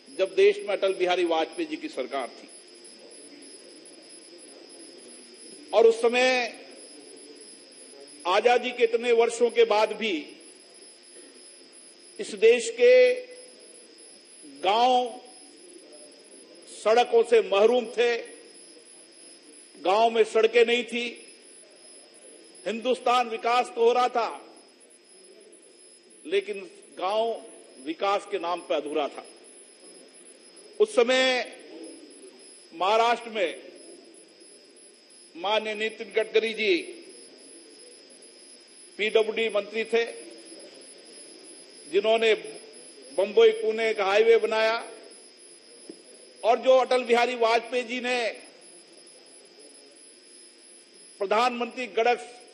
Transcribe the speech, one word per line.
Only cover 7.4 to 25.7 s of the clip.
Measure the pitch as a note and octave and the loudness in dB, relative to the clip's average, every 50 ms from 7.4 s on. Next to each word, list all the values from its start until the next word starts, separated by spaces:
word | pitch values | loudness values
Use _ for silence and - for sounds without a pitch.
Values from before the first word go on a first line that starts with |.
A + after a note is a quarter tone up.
| - - - - - - - - - - - - - - - - - E3+ | -20 -20 -20 -20 -20 -20 -20 -20 -20 -20 -20 -20 -20 -20 -20 -12 -6 -2
आजादी | F#3 G#3 G#3+ A#3+ B3 A#3+ - B3 | 0 2 2 2 2 2 0 -4
के | - - A#3+ | -4 -2 -2
इतने | A3+ A#3 A#3 A#3 B3 A#3+ | 0 0 -2 0 0 2
वर्षों | A3+ A3+ A#3 - - B3 A#3 | 2 2 0 0 0 -2 0
के | G#3+ A#3 A#3 A3+ | 4 2 2 4
बाद | G#3+ G#3 A3 G#3 G#3 | 4 2 2 0 -2
भी | G3 A3 A3 F#3 D3+ C#3+ - - - - - - - - - - - - - - - - - - - - - - - - - - - - - - - - - - - - - - - | -4 -6 -4 -4 -6 -8 -10 -18 -20 -20 -20 -20 -20 -20 -20 -20 -20 -20 -20 -20 -20 -20 -20 -20 -20 -20 -20 -20 -20 -20 -20 -20 -20 -20 -20 -20 -20 -20 -20 -20 -20 -20 -20 -14 -12
इस | G#3 - - G3 | -12 -10 -4 2
देश | F#3+ A3+ A#3+ B3 A#3 - - - | 4 6 6 4 2 -4 -2 4
के | A#3+ B3 B3+ B3+ B3+ B3 B3 - - - - - - - - - - - - - - - - - - - - - - - - - - D4 C#4 C#3 | 6 6 8 8 6 6 4 0 -6 -14 -18 -20 -20 -20 -20 -20 -20 -20 -20 -20 -20 -20 -20 -20 -20 -20 -20 -20 -20 -20 -20 -20 -20 -20 -16 -6
गांव | D3 F3+ G#3 A3+ A#3+ B3+ B3+ B3 B3 A#3+ A3 - - - - - - - - - - - - - - - D3+ - - - - - - - - - - - - - - - - | -2 0 0 2 2 4 2 2 0 -2 -8 -14 -20 -20 -20 -20 -20 -20 -20 -20 -20 -20 -20 -20 -20 -20 -20 -20 -20 -20 -20 -20 -20 -20 -20 -20 -20 -20 -20 -20 -20 -20 -14
सड़कों | - - G#3 A3+ A#3+ B3 A#3+ - A#3 A3+ | -6 -2 2 2 2 2 4 4 2 2
से | A3+ B3 A3+ G3+ F#3+ | 4 4 2 2 2
महरूम | F#3+ G3 G#3 A3+ B3 B3+ A3+ - | 2 4 4 4 4 2 -2 -4
थे, | - G#3+ A#3+ A#3+ A#3 A#3 - - - - - - - - - - - - - - - - - - - _ - - - - - - - - - - - - | -4 -2 0 0 0 -4 -6 -12 -18 -20 -20 -20 -20 -20 -20 -20 -20 -20 -20 -20 -20 -20 -20 -20 -20 _ -20 -20 -20 -20 -20 -20 -20 -20 -20 -20 -16 -8
गांव | D3 E3 F#3+ G#3+ A3+ A#3 | -2 0 2 2 2 2
में | A3+ A#3 G#3+ | 2 2 0
सड़कें | G#3+ - A3+ A3 A3 A3+ A#3+ A#3 | 2 2 0 2 2 4 4 4
नहीं | A3+ A#3+ B3 A#3+ | 4 2 -2 -2
थी, | - A3+ A#3+ A#3+ A#3+ A3+ - - - - - - - - - - - - - - - - - - - - - - - - - - - - - - | -4 -6 -8 -8 -8 -10 -14 -20 -20 -20 -20 -20 -20 -20 -20 -20 -20 -20 -20 -20 -20 -20 -20 -20 -20 -20 -20 -20 -20 -20 -20 -20 -20 -20 -12 -8
हिंदुस्तान | F3+ G3+ A#3 G#3+ B3+ B3 - - B3 A#3+ B3+ B3 A#3 | -8 -8 -4 -2 -2 -2 -2 0 0 2 0 0 -2
विकास | A3 A3 - A#3 A#3+ B3 B3 B3 - | -4 -6 -2 0 0 0 0 -2 -2
तो | A#3 A#3 | 2 2
हो | A#3 A#3+ | 2 4
रहा | B3 B3 B3 | 4 2 0
था, | B3 B3 A3+ F3+ D3 C#3 - - - - - - _ _ _ _ - _ _ _ _ - - - - - - - - - _ - | 0 -2 -4 -4 -6 -10 -16 -20 -20 -20 -20 -20 _ _ _ _ -20 _ _ _ _ -20 -20 -20 -20 -20 -20 -20 -20 -20 _ -20